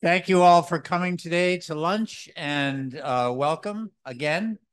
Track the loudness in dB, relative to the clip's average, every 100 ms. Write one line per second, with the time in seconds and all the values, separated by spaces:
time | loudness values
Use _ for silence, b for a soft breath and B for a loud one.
0 | 2 0 4 6 8 8 6 -4 -2 -2
1 | -2 -4 -4 0 0 -2 -4 -4 -2 -2
2 | -4 -8 -18 -10 -6 -2 -2 -4 -8 -8
3 | -4 -2 -2 0 -2 -2 -6 -10 -12 _
4 | -16 -6 -4 -2 -4 -8 _